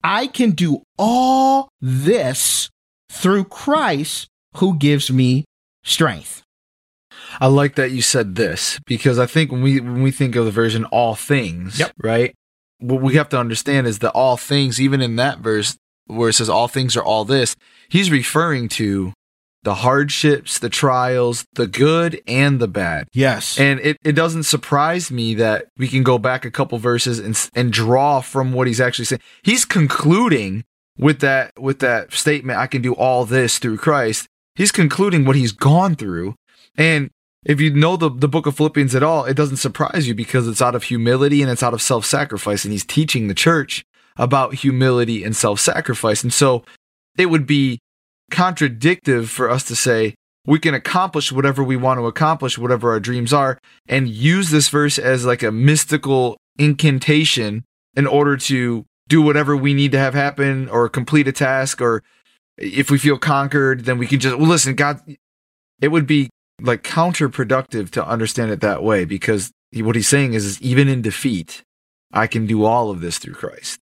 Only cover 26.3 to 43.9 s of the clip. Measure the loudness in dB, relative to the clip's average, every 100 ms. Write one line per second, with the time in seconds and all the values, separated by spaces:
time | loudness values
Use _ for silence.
26.3 | -4 -6 -4 -4 -2 0 0 0 -4 -4
27.3 | -4 -4 -2 -2 0 2 4 4 0 -2
28.3 | -4 -2 0 0 2 0 0 -6 -6 _
29.3 | _ 0 0 0 2 2 2 2 4 4
30.3 | 0 -2 -8 -10 _ _ 0 0 2 2
31.3 | 2 -2 -6 -6 -2 0 0 -4 -4 -2
32.3 | -2 -2 -4 -2 -2 -2 0 0 0 0
33.3 | 0 0 -2 -4 -2 0 0 0 -4 -10
34.3 | _ _ -2 0 2 2 2 2 2 4
35.3 | 2 0 0 2 4 2 -2 -4 -6 -8
36.3 | -10 _ _ _ 0 0 0 -4 _ _
37.3 | _ -2 2 2 4 2 2 -2 0 0
38.3 | 0 -2 0 0 2 0 2 2 0 0
39.3 | 0 0 -2 -6 -4 -4 -2 -2 -4 -2
40.3 | -2 -2 0 0 0 -4 -2 0 2 2
41.3 | 2 2 0 -2 -2 -2 -2 0 -2 -2
42.3 | -6 -4 -4 -4 -6 -2 -2 0 -2 -2
43.3 | 0 2 2 -2 -10 -12